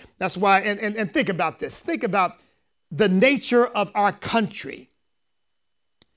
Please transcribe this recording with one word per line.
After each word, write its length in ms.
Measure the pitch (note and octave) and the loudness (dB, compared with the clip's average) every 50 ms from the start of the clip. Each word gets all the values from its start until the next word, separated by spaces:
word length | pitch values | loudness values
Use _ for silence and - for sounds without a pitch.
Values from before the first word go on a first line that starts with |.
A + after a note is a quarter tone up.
| - - _ _ | -20 -20 _ _
That's 180 | F#3+ F#3 - | -6 -6 -4
why, 260 | F#3 G3 G3+ G3 F#3+ G3 | 0 2 4 4 4 4
and, 180 | G#3+ G#3 G3+ | 0 -4 -4
and, 160 | A3 G#3 G#3 | -4 -6 -4
and 180 | A3 G#3+ - - | -4 -6 -2 0
think 140 | D#4+ B3 D3+ | -2 0 0
about 320 | F#3+ D#3+ F3 D#3+ - - | -2 -2 -2 -4 -4 -6
this. 200 | - C3+ - - | -10 -8 -8 -8
Think 220 | - - E4 A#3+ B3 | -6 -6 -6 -4 -4
about 400 | A3 F3 G3+ F#3 E3+ - _ _ _ _ _ _ _ _ _ _ _ | -2 0 0 0 0 -2 _ _ _ _ _ _ _ _ _ _ _
the 180 | - C#3 G#3+ G3 | -2 0 2 4
nature 580 | F#3 F#3+ A#3 C4+ C#4+ B3 - - A#3+ A#3+ A#3+ A#3+ | 4 4 4 4 4 2 0 2 2 4 4 2
of 240 | B3 G#3 G3+ G3+ - | 0 -2 -4 -2 0
our 160 | G#3+ G3+ G3+ | 0 0 0
country. 800 | F#3 - - - - A#3 G#3+ E3+ - - - C3+ B2 A#2+ C3 _ _ _ _ _ _ _ _ _ _ _ _ _ _ _ _ _ _ _ _ _ _ _ - _ _ | 0 -2 -8 -2 0 0 0 0 -4 -10 -12 -12 -14 -14 -16 _ _ _ _ _ _ _ _ _ _ _ _ _ _ _ _ _ _ _ _ _ _ _ -20 _ _